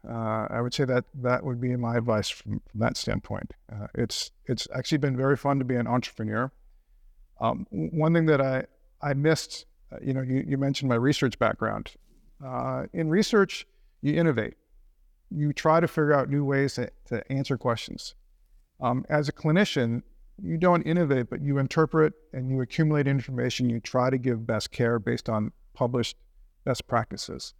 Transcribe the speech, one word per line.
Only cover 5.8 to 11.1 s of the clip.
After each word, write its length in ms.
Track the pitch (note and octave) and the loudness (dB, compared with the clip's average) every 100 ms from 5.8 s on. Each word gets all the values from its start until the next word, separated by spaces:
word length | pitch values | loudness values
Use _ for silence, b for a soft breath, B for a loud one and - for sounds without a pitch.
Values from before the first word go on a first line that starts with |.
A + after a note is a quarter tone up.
| A#2 | 0
entrepreneur. 680 | B2 - - A2 G#2+ C3 _ - - _ _ - - - _ | 0 -2 -8 -4 -2 -4 _ -20 -20 _ _ -20 -20 -20 _
Um, 260 | A#2 B2 G3+ | -4 -2 -6
w-, 180 | G3+ D#3+ | -6 -4
one 220 | E3 D#3 | 0 4
thing 140 | E3+ D#3+ | 4 4
that 140 | C#3+ | 4
I, 260 | C3+ C3 - _ _ _ | 2 -2 -6 _ _ _
I 140 | D3 | -4
missed, 500 | C#3 D3+ D#3+ - - - _ - | 2 2 2 -2 -14 -18 _ -18
uh, 60 | - | -8
you 100 | - | -4
know, 80 | C3 | -2
you, 240 | B2+ C3 D3+ | 0 -2 0
you 120 | C3+ | 0
mentioned 320 | C#3 - C3+ | 0 0 2
my 60 | A#2 | 4
research 420 | B2+ | 4